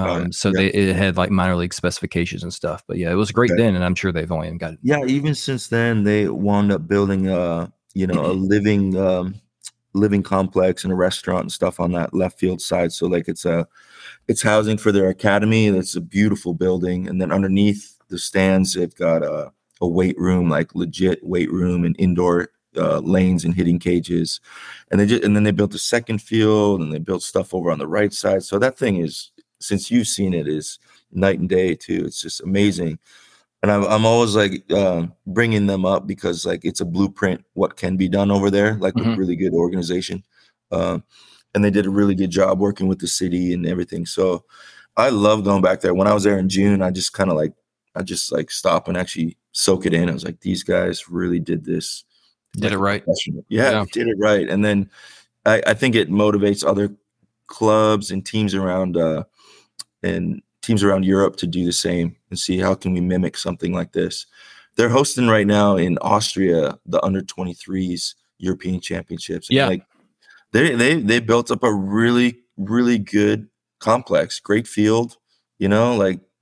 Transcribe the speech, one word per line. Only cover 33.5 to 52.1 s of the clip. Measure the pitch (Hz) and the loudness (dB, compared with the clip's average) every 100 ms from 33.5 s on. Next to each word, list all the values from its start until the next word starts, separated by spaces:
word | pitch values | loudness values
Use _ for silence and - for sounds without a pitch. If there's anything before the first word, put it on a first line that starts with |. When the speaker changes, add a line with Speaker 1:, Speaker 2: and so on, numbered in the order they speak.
| - | -2
Speaker 1:
And | 101 | 2
I'm, | 101 | 2
I'm | 98 107 113 | 2 4 4
always, | 117 113 104 | 4 4 2
like, | 101 92 - | 0 -2 -2
uh, | 98 95 87 85 - 101 | 0 2 0 -4 -10 -6
bringing | 95 117 107 101 | 0 2 2 2
them | 95 | 0
up | 92 95 101 | 0 0 -2
because, | 98 92 85 87 | -6 -4 -4 -4
like, | 90 | -4
it's | 85 - | -4 -6
a | |
blueprint | 87 87 98 - 98 90 _ | -4 -2 -2 0 -2 -2 _
what | 90 95 - | -4 -4 -2
can | 95 92 | -4 -2
be | 92 | 0
done | 98 101 | 2 2
over | 101 98 | 2 2
there, | 98 104 110 | 4 2 2
like, | 95 | -2
Speaker 2:
Mm-hmm. | 120 113 | 0 -2
Speaker 1:
with | 110 | -2
really | 90 85 | -2 -2
good | 95 | -2
organization. | 85 87 92 82 90 92 95 - _ _ _ - | 0 0 -2 -4 -4 -6 -10 -14 _ _ _ -8
Uh, | 87 87 85 - - - - _ | -4 -2 -4 -10 -20 -20 -20 _
and | 104 | 0
they | 104 | 2
did | 98 98 | 2 0
a | |
really | 98 101 | 2 2
good | 92 95 | 2 0
job | 87 95 95 | 2 2 2
working | 101 104 95 | 0 0 -2
with | 92 | -2
the | 87 | -4
city | - 92 90 90 | -4 -2 -2 -2
and | 90 85 | -2 -2
everything. | 90 - 87 85 | -4 -6 -8 -6
So | - 92 87 _ - - - _ - | -2 0 -2 _ -20 -20 -20 _ 0
I | 127 | 2
love | 107 104 107 | 4 4 4
going | 98 98 | 2 4
back | 92 92 | 2 2
there. | 92 | 0
When | 90 101 | 2 4
I | |
was | 104 | 4
there | 101 98 | 4 2
in | 92 | 0
June, | 95 101 98 | 2 2 2
I | 92 | 0
just | 92 - - | -2 -6 -2
kinda, | 92 | 0
like, | 78 78 - _ _ _ 90 | 0 -2 -6 _ _ _ -10
I | |
just, | 92 87 - | -6 -6 -4
like, | 76 80 | -4 -4
stop | - 92 82 - | -4 0 -2 -2
and | 90 | -4
actually | 90 82 82 - _ | -4 -4 -6 -6 _
soak | - - 92 90 | -2 0 2 2
it | |
in. | 85 87 | 0 0
I | |
was | 65 | -2
like, | 85 85 | -8 -8
"These | 95 92 | -6 -4
guys | - 90 90 87 - | -2 0 0 -6 -8
really | 87 90 87 | -6 -2 -2
did | 80 85 | -2 -6
this | 78 85 - - _ | -4 -6 -6 -12 _